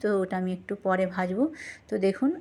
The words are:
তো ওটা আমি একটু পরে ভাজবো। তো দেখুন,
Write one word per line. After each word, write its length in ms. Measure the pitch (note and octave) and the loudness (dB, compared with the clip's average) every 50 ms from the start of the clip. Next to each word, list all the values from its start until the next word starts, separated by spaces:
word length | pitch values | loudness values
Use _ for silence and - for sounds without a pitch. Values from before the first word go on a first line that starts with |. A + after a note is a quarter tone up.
| - | 0
তো 180 | G#3 G#3 G3 | 0 2 2
ওটা 160 | F#3 F#3 F#3+ | 2 0 -2
আমি 160 | F#3 F#3 F#3 F#3 | -2 -2 -2 -4
একটু 220 | F3+ - - G3+ | -4 -6 -8 -8
পরে 320 | G3 - F#3+ F#3 F#3 F#3+ | -4 0 2 2 2 2
ভাজবো। 380 | F3+ F#3 F#3+ F#3 F3+ F#3 G#3+ C#4 D#4+ D#4 - - - - - - - | 0 0 -2 -2 -2 0 0 0 0 -2 -6 -14 -16 -16 -18 -8 -4
তো 100 | A3 G3+ | -2 2
দেখুন, 320 | F#3+ F#3+ G3 - B3+ C#4+ E4+ - | 2 2 2 2 2 0 0 0